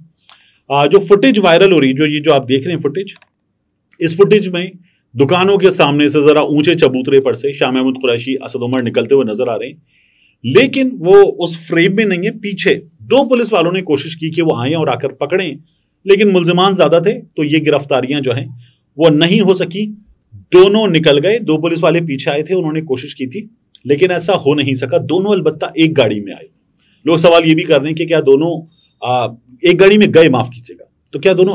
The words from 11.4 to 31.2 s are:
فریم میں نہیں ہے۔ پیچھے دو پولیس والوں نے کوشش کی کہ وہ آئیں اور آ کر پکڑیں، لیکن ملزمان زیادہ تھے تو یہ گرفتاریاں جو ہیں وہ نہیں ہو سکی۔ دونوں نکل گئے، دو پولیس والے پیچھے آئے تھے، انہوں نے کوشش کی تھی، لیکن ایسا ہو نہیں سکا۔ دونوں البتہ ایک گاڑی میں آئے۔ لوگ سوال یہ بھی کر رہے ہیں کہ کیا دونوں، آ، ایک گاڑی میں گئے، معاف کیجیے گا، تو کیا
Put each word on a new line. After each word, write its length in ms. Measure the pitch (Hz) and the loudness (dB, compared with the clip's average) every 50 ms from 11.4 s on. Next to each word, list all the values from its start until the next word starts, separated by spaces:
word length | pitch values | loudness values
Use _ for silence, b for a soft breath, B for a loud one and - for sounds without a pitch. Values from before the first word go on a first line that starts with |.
| 175 170 - - - - | -2 -4 -6 -6 -6 -2
فریم 260 | - 165 175 196 190 | 0 0 2 2 0
میں 100 | 220 220 | 0 -2
نہیں 220 | 202 180 170 185 | -2 -2 -4 -4
ہے۔ 120 | 220 226 220 | -6 -8 -8
پیچھے 360 | 202 202 196 - 190 180 131 - - _ _ - | -10 -10 -6 -2 0 0 0 -2 -4 _ _ -14
دو 300 | 107 110 226 269 277 233 | -4 0 0 2 2 2
پولیس 240 | 262 233 233 - | 0 -2 0 0
والوں 200 | 220 175 160 175 | 0 0 0 0
نے 100 | 180 190 | -2 -4
کوشش 340 | 180 160 147 139 - 160 - | -4 -2 -4 -4 -4 -6 -10
کی 140 | - 160 160 | -10 -10 -6
کہ 120 | - 170 | -4 -2
وہ 80 | 165 156 123 117 | 0 0 -2 -2
آئیں 160 | 120 135 165 | -2 -4 -4
اور 120 | 165 151 | -2 -2
آ 80 | 139 120 | -4 -4
کر 140 | 117 - 131 | -4 -6 -8
پکڑیں، 460 | - - - 143 175 196 190 151 - - _ _ _ _ _ _ _ _ - | -8 -8 -6 -4 -4 -4 -4 -6 -10 -12 _ _ _ _ _ _ _ _ 0
لیکن 280 | 190 196 190 214 202 | 2 2 4 4 2
ملزمان 420 | 185 180 170 165 175 175 190 196 190 | 2 2 0 0 0 2 2 2 2
زیادہ 260 | 190 160 147 165 175 | 2 2 2 2 2
تھے 180 | 170 208 247 - - _ _ | 0 0 -2 -4 -8 _ _
تو 80 | 165 151 | -6 -2
یہ 140 | 143 156 156 143 | -2 -2 0 0
گرفتاریاں 540 | 151 147 135 - - 143 123 127 127 147 147 | 0 0 -2 -2 -2 -2 -2 -2 -2 -4 -4
جو 140 | 131 127 113 | -4 -4 -4
ہیں 120 | 117 117 - - b b b b b b b _ | -6 -8 -12 -16 b b b b b b b _
وہ 120 | 143 165 160 | 0 2 2
نہیں 320 | 147 151 165 175 202 226 | 2 2 2 2 2 2
ہو 140 | 196 190 190 | 2 2 0
سکی۔ 320 | 185 170 165 170 202 214 214 214 - _ _ _ _ _ _ | 0 -2 -6 -6 -8 -8 -8 -10 -14 _ _ _ _ _ _
دونوں 540 | 104 98 - - - 185 190 202 202 220 220 | -20 -20 -4 2 6 6 6 6 4 2 0
نکل 400 | 190 165 160 160 151 143 147 165 | 0 0 0 2 2 2 2 2
گئے، 120 | 190 220 240 | 0 -2 -2
دو 220 | - 147 156 156 | -2 -2 -2 -2
پولیس 240 | 156 170 165 165 180 | -2 -4 -2 -2 0
والے 160 | 160 160 170 | 0 0 0
پیچھے 300 | 170 160 135 135 - 165 | -2 -4 -8 -8 -6 -6
آئے 120 | 143 151 | -4 -4
تھے، 120 | 156 170 190 | -4 -4 -4
انہوں 180 | 185 165 156 | -4 -4 -4
نے 80 | 156 156 | -6 -6
کوشش 340 | 160 156 127 - - 147 - | -6 -6 -6 -8 -8 -10 -12
کی 120 | - 131 | -12 -12
تھی، 200 | 127 151 214 220 - _ _ _ _ _ _ - | -10 -10 -12 -14 -16 _ _ _ _ _ _ -4
لیکن 260 | 123 139 147 185 175 | -2 0 2 2 0
ایسا 260 | 180 170 165 196 185 | 0 -2 -2 -2 -2
ہو 180 | - 123 139 147 | 0 0 0 0
نہیں 200 | 147 131 139 131 | 0 -2 -2 -4
سکا۔ 220 | 123 139 127 - - | -4 -4 -2 -4 -4
دونوں 340 | 117 123 156 185 196 208 | -2 -2 -4 -2 -2 0
البتہ 340 | 208 185 156 156 151 - 180 | -2 -2 -2 -2 -4 -4 -8
ایک 300 | - - 151 165 156 156 | -6 -2 0 0 2 2
گاڑی 240 | 139 117 104 - 104 | 2 0 0 -2 -6
میں 120 | 101 95 | -8 -12
آئے۔ 140 | 80 - - - _ _ _ _ _ _ _ _ _ _ - | -14 -18 -20 -20 _ _ _ _ _ _ _ _ _ _ -2
لوگ 120 | - 175 | -2 0
سوال 320 | 165 175 170 165 170 165 160 | 2 4 4 4 4 4 2
یہ 60 | 160 | 2
بھی 80 | 160 | 0
کر 180 | 180 160 156 131 | 0 0 0 0
رہے 80 | 135 156 | 0 -2
ہیں 80 | 160 | -6
کہ 100 | 160 170 | -6 -4
کیا 140 | 165 165 156 | -2 -2 0
دونوں، 460 | 143 135 139 143 160 170 165 160 165 - _ _ _ _ _ _ | 2 4 2 2 2 -2 -6 -8 -12 -16 _ _ _ _ _ _
آ، 260 | - 123 127 123 117 107 117 - _ _ - _ | -6 -4 -4 -4 -4 -6 -8 -14 _ _ -8 _
ایک 180 | 175 175 180 175 | 0 2 4 4
گاڑی 180 | 196 196 214 208 | 4 6 6 4
میں 80 | 208 - - | 4 4 4
گئے، 140 | 160 170 143 | 4 4 4
معاف 220 | 127 120 113 - | 2 0 -2 -4
کیجیے 260 | - - - - - - | -10 -18 -20 -20 -20 -20
گا، 60 | - _ _ _ _ _ | -20 _ _ _ _ _
تو 60 | - | -6
کیا 140 | 139 | -2